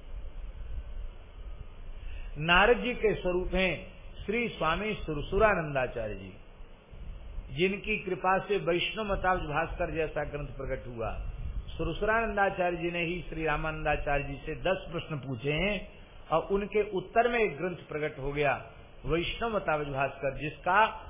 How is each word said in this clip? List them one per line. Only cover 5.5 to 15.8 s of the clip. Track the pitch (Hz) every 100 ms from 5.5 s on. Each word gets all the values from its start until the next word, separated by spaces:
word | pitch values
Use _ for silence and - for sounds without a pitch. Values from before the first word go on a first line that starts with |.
| 185 156 135 123 120 110
जी, | 98 95 - - - - - - - - - - - - 135
जिनकी | 185 202 208 214
कृपा | 185 180 185 190
से | 185 202
वैष्णव | 160 175 - 214 214
मताब्ज | 185 185 185
भास्कर | 156 147 165 - 170
जैसा | 156 156 151
ग्रंथ | 147 147 143
प्रकट | - 127 131 110
हुआ। | 117 107 - - - - - - -
सुरसुरानंदाचार्य | 165 156 208 226 226 202 196 190 180 175
जी | 170
ने | 170
ही | 165 175 -
श्री | 160
रामानंदाचार्य | 160 151 156 156 151 147 147 143
जी | 139
से | 135 -
दस | 139 165 190 -
प्रश्न | 165 - 151
पूछे | 135 123 139
हैं | 151 196 202